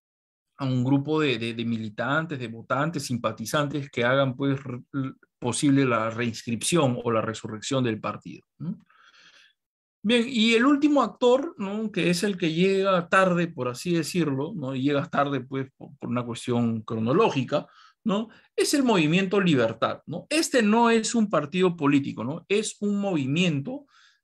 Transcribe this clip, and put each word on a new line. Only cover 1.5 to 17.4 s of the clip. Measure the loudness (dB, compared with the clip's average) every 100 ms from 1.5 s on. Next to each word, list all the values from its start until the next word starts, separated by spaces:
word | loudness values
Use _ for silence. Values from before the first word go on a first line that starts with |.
| -4
de | -4
militantes, | -4 -6 -6 -2 -2 -2 -6
de | -10
votantes, | -10 -4 -2 -2 -4 -4
simpatizantes | -4 -4 -6 -4 -2 -2 -4 -6
que | -2 0
hagan, | 2 0 0
pues, | -2 -2
re-, | -6 -12 -10 -8 -8 -10 _ -8
posible | -4 0 4 4 4
la | 2 0
reinscripción | -2 -4 -4 -6 -6 0 2 2 0
o | -2
la | -2
resurrección | -2 -6 -10 -10 -4 -2
del | 0 -2
partido, | -6 -8 -12 -18 -20 -14
¿no? | -10 -10 _ _ _ _ -20 _ _ _ _ _ _ _ 0
Bien, | 2 2
y | 2 4 4
el | 4
último | 4 4 4
actor, | 2 2 4 4 0 -6
¿no? | -8 -6 -6
Que | -2 0
es | 2
el | 0 -2
que | -2
llega | 2 2 2 2 0 2
tarde, | 4 4 2 -2
por | -4 -6
así | -6 -2 -2
decirlo, | 0 0 0 -2 -4 -6
¿no? | -6 -2
Y |
llega | 0 0 -2
tarde, | 0 0 -2
pues, | -6 -8 -8 _
por, | -20 -14
por | -6
una | -4 -4
cuestión | -8 -2 0 0 -2
cronológica, | -6 -4 0 2 2 2